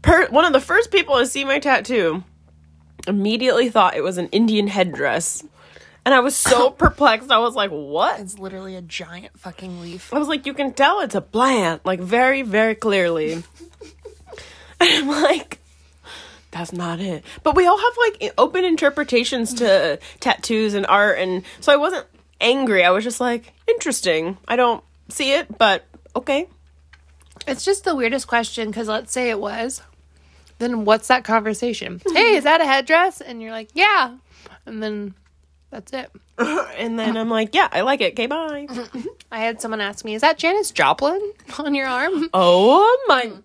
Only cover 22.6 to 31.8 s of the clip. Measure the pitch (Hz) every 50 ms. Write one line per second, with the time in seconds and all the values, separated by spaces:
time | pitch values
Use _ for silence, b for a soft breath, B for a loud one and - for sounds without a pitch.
22.6 | 269 226 208 185 175 175 185 202 214 240 226 - 247 247 233 233 233 - _ _
23.6 | _ - 466 466 - 330 240 - - 190 160 160 160 175 190 - _ - 233 240
24.6 | 247 240 226 - _ _ _ _ _ - - - 285 262 277 330 - - - -
25.6 | 226 208 190 - _ _ - - _ _ _ 247 254 - 269 285 359 - _ _
26.6 | _ _ _ _ _ _ - _ _ _ _ _ _ _ _ - - - 262 262
27.6 | - 381 392 392 - 381 330 269 240 226 262 269 - - 240 233 226 226 - 233
28.6 | 226 214 208 220 226 214 214 220 220 - - 254 247 240 220 202 220 208 214 226
29.6 | 226 262 - - - _ _ _ _ _ b b b b b b b b _ _
30.6 | 233 240 247 226 208 202 220 220 - - 254 254 233 - 220 226 208 220 208 -
31.6 | 240 240 220 -